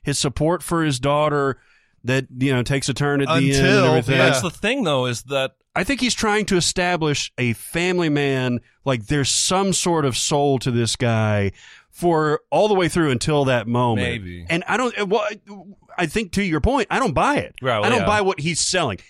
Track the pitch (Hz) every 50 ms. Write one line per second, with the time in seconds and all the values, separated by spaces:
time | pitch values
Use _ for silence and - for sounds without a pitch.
0 | - 147 139 - - 139 - - 151 160 180 160 - - 175 165 160 151 135 123
1 | 131 143 147 147 151 151 147 143 139 135 123 - _ _ _ _ _ _ _ _
2 | - 120 131 135 131 - 127 123 131 143 131 123 117 - 139 135 - - 120 -
3 | 143 143 143 139 139 147 160 165 165 143 135 135 135 131 135 135 131 127 - 160
4 | - - - - - - - - 120 165 - - - 208 262 277 208 156 143 131
5 | 127 123 117 - - 127 139 135 131 131 _ _ _ _ - - 190 - 277 220
6 | 254 233 - - 220 214 208 214 196 - 190 175 - - - 185 180 180 180 156
7 | 160 151 135 - - - - - 127 120 110 - - - - 165 175 185 185 175
8 | 170 156 147 147 143 139 135 131 127 127 120 120 _ _ _ _ - 135 131 117
9 | 98 - 147 147 131 - - - - - 185 190 196 196 175 - - 180 170 160
10 | 143 131 117 - - - 156 143 143 143 135 123 - 135 117 120 120 110 - -
11 | 123 117 113 110 110 107 104 104 98 95 - - - - - - _ _ - -
12 | 175 175 165 156 156 151 151 - _ - 143 170 208 214 202 190 175 156 - 180
13 | 160 143 127 113 - 156 151 143 139 131 127 117 101 117 120 123 123 120 113 101
14 | 123 120 120 110 95 87 87 87 85 - 165 175 - - 185 226 254 240 202 208
15 | 208 180 208 220 208 208 220 - _ 202 208 190 170 202 190 _ _ - - -
16 | 175 151 - 214 220 170 - 196 202 180 156 151 131 220 277 277 - - 160 220
17 | 262 196 127 156 196 262 294 269 - - - - 123 131 117 107 104 226 254 -
18 | - 208 208 208 196 190 185 135 143 175 156 - - - 185 180 160 117 98 -
19 | -